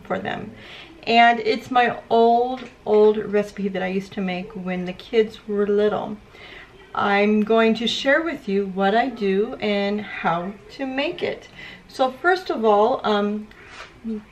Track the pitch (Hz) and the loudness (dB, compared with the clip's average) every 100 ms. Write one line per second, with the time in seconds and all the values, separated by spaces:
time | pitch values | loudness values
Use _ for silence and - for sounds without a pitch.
0 | - 185 - - - - - - - - | -8 -6 -6 -8 -10 -16 -20 -20 -20 -12
1 | - 233 233 233 220 233 - 247 233 - | 0 4 6 4 -2 -4 0 0 0 -2
2 | - 226 233 240 247 254 233 - 220 214 | 0 4 6 4 0 -6 -12 -12 2 6
3 | 214 214 196 208 202 - 196 185 185 190 | 6 4 -2 -2 -2 -4 -4 -4 -2 -4
4 | 190 208 185 180 185 185 180 180 180 180 | -6 -6 -4 -6 -8 -10 -6 -6 -6 -10
5 | - 233 214 - 214 202 208 202 208 - | -2 0 0 -4 -6 -2 2 2 2 0
6 | 214 214 - - - - - - - - | -6 -10 -16 -20 -20 -20 -20 -20 -10 -4
7 | 202 202 208 214 214 226 226 226 226 - | 0 2 4 2 4 4 4 2 -2 -2
8 | 269 302 330 277 202 196 196 185 196 226 | 2 2 0 -6 -4 -2 -2 0 2 2
9 | 262 233 196 190 233 262 208 202 202 208 | 0 -2 0 0 -2 -4 -2 -2 -2 -4
10 | 208 - 185 170 185 214 - - 269 262 | -6 -4 -2 -2 -6 -12 -18 -10 -6 -4
11 | 311 359 - - - - - - - - | -4 -4 -6 -6 -14 -20 -20 -20 -16 -2
12 | 262 262 349 370 - 294 214 208 226 - | -2 0 0 0 -2 0 4 4 4 2
13 | 214 202 208 214 214 - - - - - | 0 0 0 -4 -10 -20 -20 -20 -20 -14
14 | 226 214 214 | -10 -10 -10